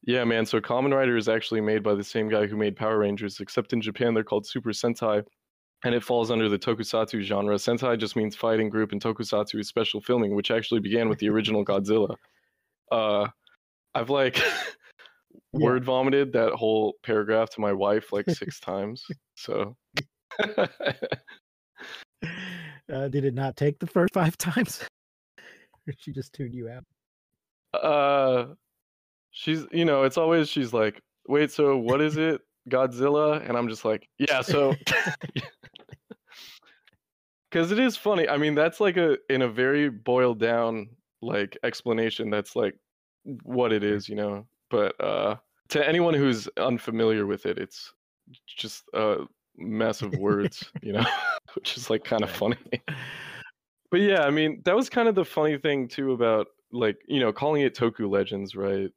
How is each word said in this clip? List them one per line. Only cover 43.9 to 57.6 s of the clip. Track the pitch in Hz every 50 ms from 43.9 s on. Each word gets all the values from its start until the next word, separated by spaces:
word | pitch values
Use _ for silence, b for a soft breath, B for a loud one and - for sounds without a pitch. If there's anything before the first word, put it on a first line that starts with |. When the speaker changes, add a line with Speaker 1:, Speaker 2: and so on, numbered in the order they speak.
| 104 104
Speaker 1:
is, | 101 -
you | 107
know? | 104 104 104 101 101 107 _ _ _ _ _
But, | - 113 104 98 - _
uh, | - 98 101 92 101 101 110 - _ _ _ _ _ _
to | - 147 147 139
anyone | 160 175 175 170 165
who's | 143 143 139 123 113 104 - - -
unfamiliar | 98 131 123 117 - - 113 110 113 110 110 107 101
with | 101 104 98 -
it, | 92 90 -
it's | - 98 - - - - - _ _ _ _ _ _ _ 131 - _ -
just | - - - 113 - - _ - -
a | - 107 107 104 - 71 - _ _ _ _ _ -
mess | - 98 110 107 110 113 107 -
of | - 104 -
words, | - 98 101 104 101 101 - - - - - _
Speaker 2:
<laughs> | -
Speaker 1:
you | - - -
know, | - -
<laughs> | - 831 784 762 719 679 622 _ - -
which | - - - - -
is, | 123 -
like, | 113 110 -
kinda | - 123 110 107 101
Speaker 2:
Right. |
Speaker 1:
funny. | - - 104 107 120 - - - - 123 _ - 156 131 127 131 B B B B B B B B B _ _ _ _ _ _ _
But | - 175
yeah, | 202 202 196 180 151
I | 143
mean, | 143 156 156 156 151 - -
that | 180 180
was | 220 262 -
kind | - 247 233 226
of | 214
the | 185 175
funny | - - - 156 151 156 143
thing | - 156 143 139 131 120
too | - - 139 135
about, | 131 117 120 113 110 107 104 - _ _ _ _
like, | - 123 117 107 101 - _ -
you | - 143
know, | 127 113
calling | 104 - 139 147 156 147